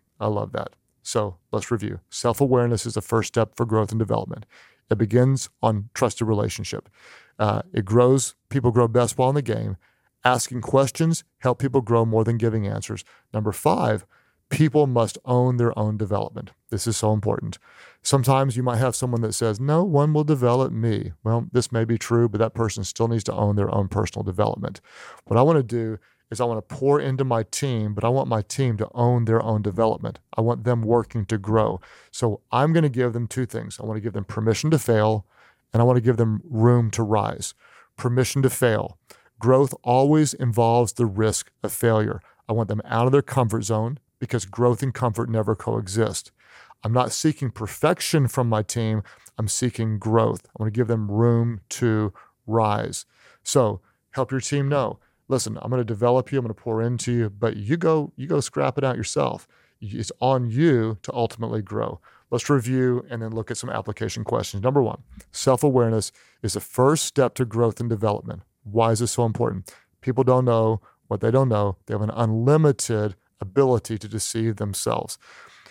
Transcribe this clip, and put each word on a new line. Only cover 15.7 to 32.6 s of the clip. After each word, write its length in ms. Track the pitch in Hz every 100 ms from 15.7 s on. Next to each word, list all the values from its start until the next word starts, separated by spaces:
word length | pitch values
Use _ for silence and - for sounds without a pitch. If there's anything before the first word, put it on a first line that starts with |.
| 110
own 200 | 107 107
development. 560 | 104 104 - - - _ -
This 160 | 104 113
is 100 | 107
so 160 | 107
important. 460 | 107 104 - 104 - _ - - _
Sometimes 540 | - 139 123 135 135 117
you 60 |
might 160 | 127 117
have 160 | 131
someone 260 | - 127 117
that 140 | 113
says, 260 | - 113 104
"No 240 | 139 160
one 280 | 196 143 147
will 120 | 151
develop 480 | 151 143 123 123 131
me." 400 | 113 113 107 - -
Well, 240 | 110 117 113
this 200 | 123 -
may 120 | 113
be 140 | 113 113
true, 300 | - 117 117
but 100 | 104
that 160 | 113
person 300 | - 110 -
still 240 | 95 - 113
needs 160 | 113
to 80 | -
own 240 | - 104 104
their 160 | 101
own 160 | 107 98
personal 360 | 101 101 -
development. 560 | 101 95 107 - 104 95 _ - - -
What 120 | - 117
I 60 |
wanna 220 | 143 160
do 340 | 113 117 110 107 _ _ -
is 100 | 107
I 40 |
wanna 180 | 120 110
pour 380 | - - 135 147
into 240 | 139 131
my 200 | 135 117
team, 480 | 110 - 139 117 107
but 120 | 101
I 40 | 113
want 200 | 131 131
my 140 | 110
team 340 | - - 131 107
to 100 | 110
own 300 | 123 120 123
their 180 | 113 113
own 200 | 110 110
development. 580 | 104 95 110 - 110 - - -
I 40 |
want 220 | 113 120
them 180 | 117 120
working 420 | 110 120 110 - 101
to 120 | 110
grow. 420 | 101 110 107 98 - - _
So 280 | - 117 101 -
I'm 220 | 117